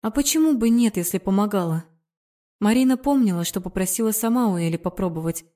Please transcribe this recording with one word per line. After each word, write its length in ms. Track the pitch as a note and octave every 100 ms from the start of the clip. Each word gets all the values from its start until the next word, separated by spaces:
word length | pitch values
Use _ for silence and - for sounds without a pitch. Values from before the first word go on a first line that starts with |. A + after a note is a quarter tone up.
А 100 | A3
почему 440 | A3 C#4 D#4+ D#4 C4+
бы 140 | A#3
нет, 260 | A#3 A#3 F#3+
если 220 | F3 F#3+
помогала? 680 | - F#3+ G#3 G3+ E3+ D#3+ - _ _ _ _ _ _ _
Марина 340 | G#3 B3 C4 C4
помнила, 480 | C4+ C#4+ A3 F3
что 160 | E3+ -
попросила 520 | F3+ F#3+ F#3 - A3
сама 360 | G#3+ A3+ A#3+ A#3
у 100 | F3+
Эли 200 | E3 E3
попробовать. 680 | F3 - F#3+ D#3+ D#3+ E3+ -